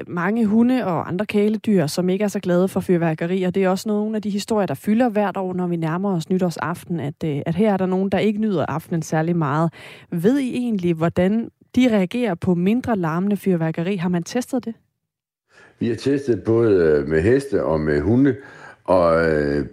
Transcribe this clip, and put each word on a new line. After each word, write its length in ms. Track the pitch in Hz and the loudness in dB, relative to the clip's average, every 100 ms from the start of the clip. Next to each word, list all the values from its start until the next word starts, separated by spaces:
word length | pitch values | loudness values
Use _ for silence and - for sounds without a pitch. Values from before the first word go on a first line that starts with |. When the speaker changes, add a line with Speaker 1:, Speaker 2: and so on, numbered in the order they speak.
| - | -8
Speaker 1:
mange 380 | 170 175 226 214 | -4 -2 0 2
hunde 400 | 220 240 254 190 | 4 4 2 0
og 220 | 156 - | -2 -2
andre 180 | 180 208 | -4 -2
kæledyr, 640 | 208 208 220 - 196 147 | 0 0 0 0 2 2
som 220 | - 180 | 0 0
ikke 140 | 190 | 0
er 40 | 208 | -2
så 120 | 202 | -2
glade 280 | 185 175 190 | 0 2 2
for 120 | 196 | 0
fyrværkeri. 640 | 180 175 170 160 170 190 | 0 2 0 -2 -2 -2
Og 120 | 180 196 | 0 0
det 80 | |
er 60 | 185 | 0
også 200 | 185 220 | 0 -2
nogle 260 | 208 214 214 | -2 -2 -4
af 60 | |
de 80 | 208 | -4
historier, 360 | 202 - 214 175 | -4 -2 -2 -2
der 80 | |
fylder 360 | 139 - 220 254 | -2 0 2 2
hvert 280 | 208 202 185 | 0 -2 -2
år, 160 | 185 | -4
når 140 | 180 180 | -2 -2
vi 80 | 175 | -2
nærmer 400 | 160 170 202 175 | -2 -2 -2 -2
os 140 | 160 | 0
nytårsaften, 680 | 185 180 - 151 175 - 170 | 0 0 -2 -6 -6 -6 -6
at, 240 | 139 - 165 | -6 -6 -4
øh, 160 | 143 - | -4 -2
at 100 | 165 | 0
her 180 | 220 | 2
er 40 | 190 | 2
der 80 | 185 | 0
nogen, 240 | 185 196 | 0 0
der 100 | 190 | 0
ikke 220 | 196 208 | 0 0
nyder 240 | 220 175 - | 0 0 -2
aftenen 360 | 143 - 170 | -4 -4 -6
særlig 340 | 156 156 160 170 | -2 -2 0 0
meget. 380 | 147 147 165 - - - - | 0 0 0 -4 -16 -20 -8
Ved 280 | 175 180 285 | 0 2 2
I 160 | 254 247 | 0 -4
egentlig, 380 | 240 208 175 | -2 -2 0
hvordan 560 | 160 170 - 185 220 233 - _ - | 0 0 2 2 0 -4 -12 _ 2
de 140 | 254 | 4
reagerer 440 | 214 185 240 233 170 | 4 0 -2 -2 -2
på 200 | 190 175 | 0 2
mindre 400 | 180 233 254 214 | 2 0 0 -2
larmende 420 | 165 165 202 196 | -2 -2 -2 -2
fyrværkeri? 580 | 196 175 160 160 170 202 | 0 0 0 -2 -4 -2
Har 140 | 175 | -2
man 140 | 175 | -2
testet 420 | 170 247 247 262 226 | -2 -6 -4 -4 -6
det? 80 | 226 _ _ _ _ _ _ _ _ - - | -10 _ _ _ _ _ _ _ _ -18 -6
Speaker 2:
Vi 80 | 113 | -4
har 80 | 113 | -2
testet 480 | 135 143 139 107 | 0 0 0 -2
både, 320 | 98 113 117 98 | 2 2 4 4
øh, 320 | 80 76 69 | 4 4 2
med 140 | 80 | 2
heste 420 | 95 135 139 92 | 4 2 2 -2
og 160 | 67 80 | 0 0
med 220 | 78 73 | 0 0
hunde, 340 | 82 120 139 127 - - - - | 2 2 2 0 -8 -20 -20 -10
og, 460 | - 90 85 82 82 | 0 2 4 2 2
øh, 360 | 76 73 71 69 | 2 0 -2 -4